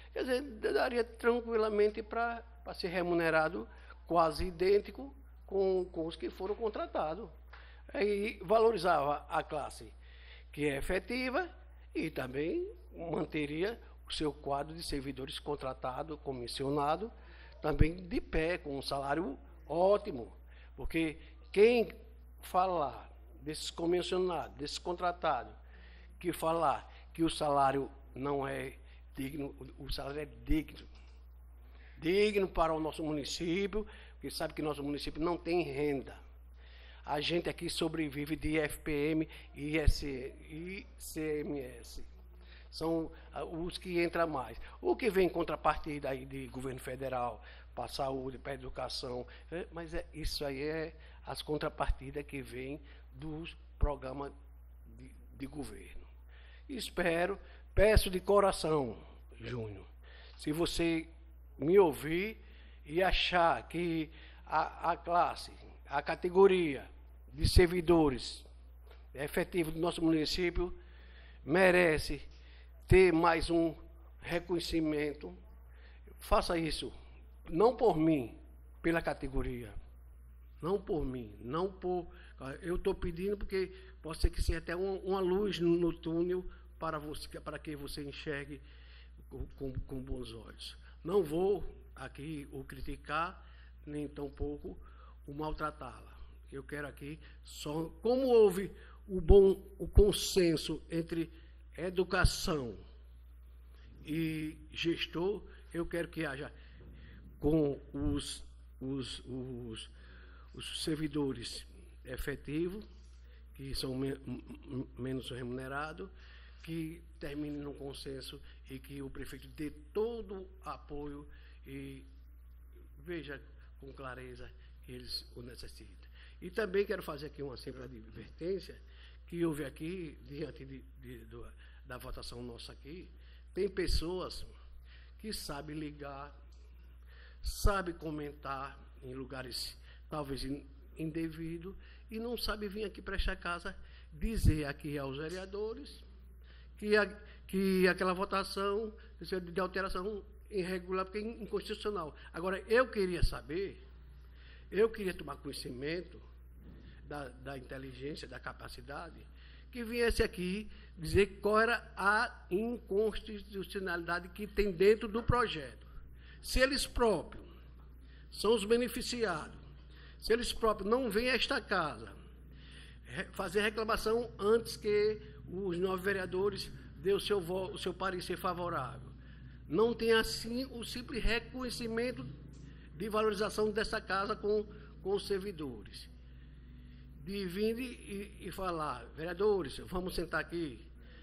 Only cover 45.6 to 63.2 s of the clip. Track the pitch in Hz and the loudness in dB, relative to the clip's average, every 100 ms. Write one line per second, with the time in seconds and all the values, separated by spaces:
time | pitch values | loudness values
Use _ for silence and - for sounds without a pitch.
45.6 | 160 151 156 147 139 135 135 135 127 127 | 2 2 0 -4 -2 -4 -4 -8 -8 -6
46.6 | 131 127 - 127 135 127 120 107 - - | -4 -4 -6 -4 -2 0 -2 -4 -12 -18
47.6 | - - 120 - 135 135 131 123 143 135 | -12 -6 -6 -2 -2 -2 -4 -6 -8 -8
48.6 | 127 123 127 - 131 123 120 - - 165 | -6 -6 -4 -4 -4 -6 -8 -12 -8 -8
49.6 | - 165 165 165 - 147 156 - 147 135 | -6 -8 -6 -6 -6 -6 -4 -2 -4 -2
50.6 | 147 160 160 - - - - 135 - 151 | -2 -2 -4 -8 -18 -16 -10 -8 -4 -2
51.6 | 156 - 147 - 131 147 139 139 117 120 | -2 0 0 0 -2 -8 -6 -8 -8 -8
52.6 | 131 151 - - - 127 156 156 165 - | -6 -8 -10 -18 -18 -12 -8 -8 -10 -12
53.6 | - - 147 139 131 139 - - - - | -18 2 2 2 -6 -6 -8 -10 -18 -20
54.6 | - - - 113 131 - - - 135 147 | -20 -20 -18 -18 -18 -18 -18 -12 -10 -8
55.6 | 117 - 90 - - - - - - - | -8 -10 -14 -14 -14 -18 -20 -20 -20 -20
56.6 | - 254 - - 175 165 180 196 - - | -10 -8 -4 0 2 4 2 -2 -8 -20
57.6 | - - 208 208 196 180 - 202 190 - | 0 8 10 10 6 0 6 8 8 4
58.6 | 160 156 123 101 - - - - 113 120 | 4 4 4 -2 -12 -20 -20 -12 -6 -4
59.6 | 107 98 - - - - - - 156 151 | -4 -8 -14 -18 -20 -20 -20 -6 -2 2
60.6 | 165 - 165 165 160 - - - - - | 2 4 2 2 -2 -12 -20 -20 -20 -2
61.6 | 139 202 175 117 143 170 214 220 - - | 8 10 8 6 0 0 -2 -6 -14 -20
62.6 | - - 151 160 185 - | -20 -18 -4 2 4 4